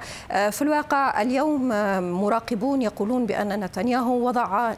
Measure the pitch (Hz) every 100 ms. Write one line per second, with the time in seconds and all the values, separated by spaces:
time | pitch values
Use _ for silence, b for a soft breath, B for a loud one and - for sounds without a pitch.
0 | B B - 190 208 - 294 302 294 277
1 | 269 - 247 262 302 294 254 208 208 190
2 | 180 180 208 170 - 226 262 277 220 -
3 | 208 254 226 - 202 208 185 190 240 247
4 | 240 247 247 247 202 202 233